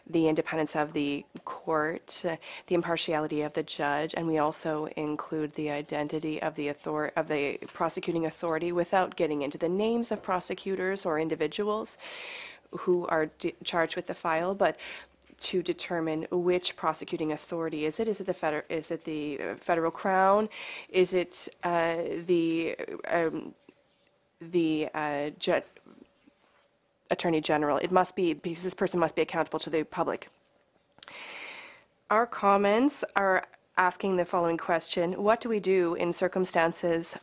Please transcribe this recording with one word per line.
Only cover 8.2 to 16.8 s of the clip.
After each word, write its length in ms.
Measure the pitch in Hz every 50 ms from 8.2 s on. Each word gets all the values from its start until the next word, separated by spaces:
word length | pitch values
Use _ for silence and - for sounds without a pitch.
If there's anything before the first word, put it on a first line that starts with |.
| 160
authority 480 | 156 - - - 170 160 156 165 175
without 420 | 175 175 170 - - 190 185 - -
getting 280 | - 175 151 151 147
into 160 | 139 139 147 156
the 100 | 175 165
names 420 | 180 196 214 226 233 233 233 -
of 120 | 214 208
prosecutors 840 | - - 185 180 - - 196 185 - 196 190 185 185 185 196 196 -
or 160 | 180 156 151
individuals 800 | 160 160 160 147 156 156 - - 208 208 208 220 220 - - - - - - - - - - - - - - - _ -
who 360 | - 180 - 190 180 175 170 -
are 180 | - 160 156 156 - -
d-, 160 | - 170 - -
charged 320 | 165 - - 170 165 160 -
with 120 | 180 170
the 80 | - 175
file, 400 | - - 175 160 160 170 185 196
but 220 | 202 196 160 160 - - - - - - - _ _ _ - - -
to 240 | - - - 185
determine 640 | 175 - 170 175 - - 180 165 160 160 156 156 160 -
which 460 | - 180 175 180 180 180 180 - -
prosecuting 540 | -